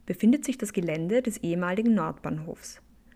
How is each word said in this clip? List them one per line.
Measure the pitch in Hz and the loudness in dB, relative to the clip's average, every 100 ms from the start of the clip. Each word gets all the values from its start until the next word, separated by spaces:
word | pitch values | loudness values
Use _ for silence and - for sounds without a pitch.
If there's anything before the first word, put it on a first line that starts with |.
| - | -8
befindet | 175 214 294 | 2 4 4
sich | 285 254 | 2 -6
das | 208 | -4
Gelände | 196 170 156 170 240 | -4 -2 -2 0 0
des | 247 - | 0 -2
ehemaligen | 170 175 180 185 233 | -2 -2 -2 0 4
Nordbahnhofs. | 208 160 - - 156 165 - - - _ _ - | 4 2 -4 -6 -6 -8 -12 -14 -20 _ _ -20